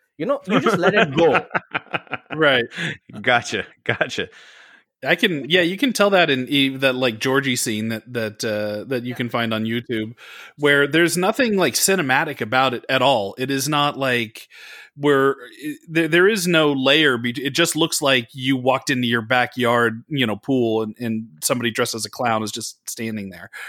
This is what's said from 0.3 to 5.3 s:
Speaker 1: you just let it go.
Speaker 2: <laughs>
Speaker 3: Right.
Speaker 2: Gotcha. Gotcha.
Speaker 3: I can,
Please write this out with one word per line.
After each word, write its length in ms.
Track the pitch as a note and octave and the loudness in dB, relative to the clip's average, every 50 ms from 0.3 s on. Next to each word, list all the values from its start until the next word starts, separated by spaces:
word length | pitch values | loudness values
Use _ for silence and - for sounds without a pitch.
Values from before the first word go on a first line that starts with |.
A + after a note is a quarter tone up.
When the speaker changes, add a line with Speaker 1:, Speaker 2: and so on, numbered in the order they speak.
| C#4+ - - | -4 -4 -2
Speaker 1:
you 120 | F3+ A3 C4+ | 0 0 2
just 180 | C4+ A3+ G3+ | 2 2 2
let 160 | F3+ F3 F#3+ G#3 | 4 2 2 4
it 220 | G#3+ A3+ D3 C3 | 4 0 2 2
go. 300 | D#3+ E3+ D3+ B2 - - - | 4 4 4 4 2 0 -2
Speaker 2:
<laughs> 40 | - - - _ - - - - - - - - C#3 - _ - - | -6 -6 -6 _ -8 -8 -8 -6 -8 -8 -8 -8 -12 -12 _ -10 -2
Speaker 3:
Right. 300 | D#3 D#3 C#3+ C3 A#2+ A#2 - - F2+ E2+ D3+ - - _ _ - G#2+ | 2 4 4 4 4 0 -2 -6 -6 -6 -6 -6 -8 _ _ -14 -4
Speaker 2:
Gotcha. 440 | G2+ B2+ B2 A#2+ - - A2+ F#2+ - - - _ - | 2 2 2 2 2 -2 -6 -6 -6 -6 -12 _ -4
Gotcha. 440 | - A#2 - D#3 C3 - G#2 F#2 - - - - - - - - - - _ _ _ _ _ - | -4 -2 -2 -2 -4 -4 -6 -8 -8 -10 -20 -20 -20 -20 -20 -20 -20 -20 _ _ _ _ _ -2
Speaker 3:
I 100 | C3+ F3 | -2 0
can, 320 | F3 - G3+ | 0 0 -2